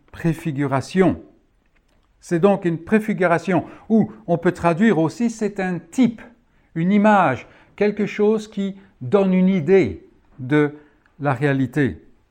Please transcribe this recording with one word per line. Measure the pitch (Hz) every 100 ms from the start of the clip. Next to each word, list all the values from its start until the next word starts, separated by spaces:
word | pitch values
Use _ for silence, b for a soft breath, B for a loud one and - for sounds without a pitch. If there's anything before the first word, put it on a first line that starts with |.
| _
préfiguration. | - 170 156 165 139 143 135 - 185 175 117 - _ _ _ _ _ _ _ _ _
C'est | - 175
donc | 196 196
une | 175 160
préfiguration, | - 214 214 175 175 165 196 175 B B -
ou | 220 - B -
on | 170
peut | 180
traduire | 175 170 165 220 180
aussi, | 160 - 233
c'est | 226 208 202
un | 185 175
type, | - - 233 - - _ _ _ _
une | 165 175
image, | 208 214 202 160 123 - b b -
quelque | 208 208 202
chose | - 208 220 214
qui | - 196 190 B _
donne | 127 202 190
une | 185 185
idée | 190 143 190 120 82 - _ _ -
de | 127 151 147 147 B B B -
la | 143
réalité. | 123 143 135 127 151 127 78 - _ _